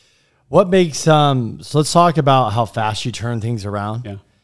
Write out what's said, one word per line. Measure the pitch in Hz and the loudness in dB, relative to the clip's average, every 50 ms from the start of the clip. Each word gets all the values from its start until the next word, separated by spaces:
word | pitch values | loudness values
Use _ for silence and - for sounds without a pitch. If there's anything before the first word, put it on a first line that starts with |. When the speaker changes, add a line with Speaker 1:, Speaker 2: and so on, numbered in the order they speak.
| _ _ _ _ _ _ _ _ _ - | _ _ _ _ _ _ _ _ _ 0
Speaker 1:
What | 131 175 202 180 | 2 2 2 4
makes, | 190 185 180 160 131 - - 160 | 4 2 2 2 -2 -2 2 4
um, | 156 151 147 143 135 127 117 110 - - | 4 4 4 2 2 0 -2 -4 -8 -12
so | - - - 151 | -14 -2 0 0
let's | 147 - - | 0 2 2
talk | 170 175 175 156 165 | 2 4 4 2 2
about | 139 139 135 131 123 107 | 2 4 4 4 2 0
how | 104 120 113 | 0 -2 -2
fast | - - 117 107 107 104 - - | -2 -2 -4 -4 -2 -4 -4 -6
you | 123 | -8
turn | 104 - 113 120 120 113 | -8 -6 -6 -6 -6 -4
things | 101 117 120 107 98 | -4 -4 -6 -4 -6
around. | 104 101 101 101 107 110 123 120 | -6 -6 -4 -4 -4 -6 -8 -10
Speaker 2:
Yeah. | 104 98 95 _ _ _ _ | -12 -14 -16 _ _ _ _